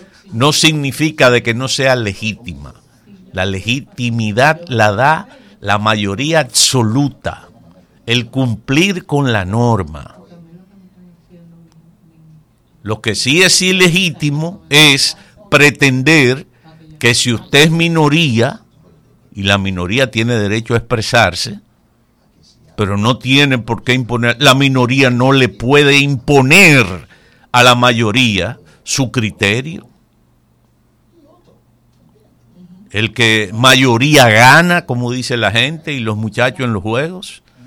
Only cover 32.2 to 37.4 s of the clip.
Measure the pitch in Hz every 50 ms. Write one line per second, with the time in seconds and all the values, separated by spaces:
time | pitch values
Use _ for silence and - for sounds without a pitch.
32.2 | _ _ _ _ _ _ _ - 180 - - - 208 _ - 104 107 104 - -
33.2 | 120 113 110 110 107 92 101 113 123 127 131 131 135 131 120 131 135 147 139 139
34.2 | 131 120 107 110 120 127 139 160 175 180 175 175 - - 131 120 123 120 123 127
35.2 | 120 - 131 120 110 98 98 113 123 139 165 156 156 165 147 131 113 110 107 104
36.2 | 110 110 98 - 120 131 131 - 131 120 113 101 90 107 113 123 147 165 185 185
37.2 | 202 - - -